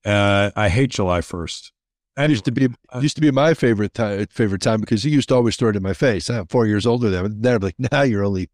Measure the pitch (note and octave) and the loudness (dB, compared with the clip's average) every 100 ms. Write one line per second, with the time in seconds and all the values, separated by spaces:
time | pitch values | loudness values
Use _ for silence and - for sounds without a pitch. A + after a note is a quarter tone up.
0 | G#2 G#2 G2+ G2+ G2+ A2 G#2 G2+ C3+ - | 0 2 4 2 0 0 0 2 0 0
1 | F#2 F2+ - F2 D#2+ - - _ _ _ | 0 0 -4 -10 -10 -12 -16 _ _ _
2 | _ - D3+ C3+ C3+ A#2+ C3 A#2+ _ B2+ | _ -2 0 0 0 0 0 -2 _ -4
3 | D3 - D3+ C3 D#3 D#3+ B2+ G#2 G#2 - | -4 0 0 4 2 2 2 2 -2 -2
4 | A2 G2+ G#2+ - G#2+ F#2+ B2 A2 G#2 A2 | -4 -4 -6 -2 -2 0 0 -2 0 -2
5 | C#3+ D3 - B2+ A#2 - A#2 G2+ F#2+ F#2+ | 2 0 2 2 2 0 0 0 -4 0
6 | C#3 G2 - A#2+ F2 B2+ A2 G#2 A2 A#2+ | 0 0 -4 -6 -2 0 2 2 2 0
7 | A2+ F2+ G2 G#2+ A#2+ A#2+ - - B2+ C#3+ | 0 -2 -4 -2 0 0 -2 -4 -2 0
8 | C#3 G2+ G2+ F#2+ F#2 | 0 0 -2 -4 -6